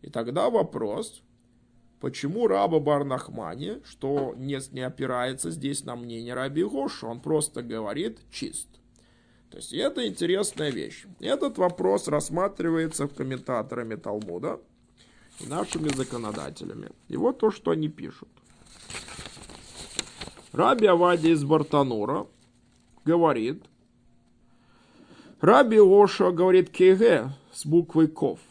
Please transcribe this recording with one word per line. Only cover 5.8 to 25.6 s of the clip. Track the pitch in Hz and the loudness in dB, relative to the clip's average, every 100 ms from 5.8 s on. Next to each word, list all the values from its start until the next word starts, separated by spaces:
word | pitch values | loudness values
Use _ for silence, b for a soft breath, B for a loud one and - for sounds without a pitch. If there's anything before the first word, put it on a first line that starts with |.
на | 135 120 | -8 -12
мнение | 120 113 117 | -10 -12 -10
Раби | 127 131 143 | -6 -6 -2
Гоши, | 196 269 277 - 113 | -2 -2 -6 -8 -10
он | 117 | -10
просто | 156 156 151 - | -2 0 0 -6
говорит | 120 113 107 117 208 220 - | -8 -8 -6 -6 -6 -8 -18
«чист». | - 131 - - _ _ _ b b b b b | -12 -10 -10 -14 _ _ _ b b b b b
То | - | -20
есть | - | -12
это | 147 254 294 233 | -4 -4 -2 -6
интересная | 180 170 185 202 - 151 | -4 -2 0 -2 -4 -6
вещь. | 120 62 - - - | -4 -8 -12 -20 -12
Этот | - 277 277 - | -4 -2 -2 0
вопрос | 180 170 185 196 - | -2 0 0 0 0
рассматривается | 147 - 160 196 196 165 165 160 160 143 | -4 -2 -2 -4 -2 -2 0 -2 -4 -6
комментаторами | - 135 131 - 123 117 120 113 | -4 -6 -6 -4 -6 -4 -8 -8
Талмуда | 110 - 104 104 87 175 - _ _ _ _ b b b - | -8 -6 -8 -6 -8 -6 -8 _ _ _ _ b b b -16
и | - | -8
нашими | 151 196 165 156 | -6 -4 -4 -4
законодателями. | 135 131 120 110 107 69 - - - 52 - _ | -4 -6 -6 -8 -8 -10 -12 -14 -14 -16 -20 _
И | - | -2
вот | 220 262 | -2 0
то, | 220 | -2
что | 208 - | 0 -4
они | 160 151 | -2 -2
пишут. | 156 - - - _ _ _ - - - - - - - - - - - - - - - - - - - | -6 -16 -16 -20 _ _ _ -20 -20 -16 -16 -16 -18 -18 -18 -20 -20 -20 -18 -16 -10 -12 -10 -16 -16 -12
Раби | - 214 262 214 | 0 4 6 6
Авадия | 175 180 170 160 | 6 6 4 4
из | 165 | 4
Бартанура | 143 156 147 147 135 113 104 156 202 _ _ _ _ _ _ _ | 4 2 2 2 2 0 -2 -2 -4 _ _ _ _ _ _ _
говорит, | - 170 165 127 110 147 - _ _ _ _ _ _ _ _ b b b b b b b b b | 0 4 4 2 -2 -6 -12 _ _ _ _ _ _ _ _ b b b b b b b b b
Раби | 156 247 | 6 6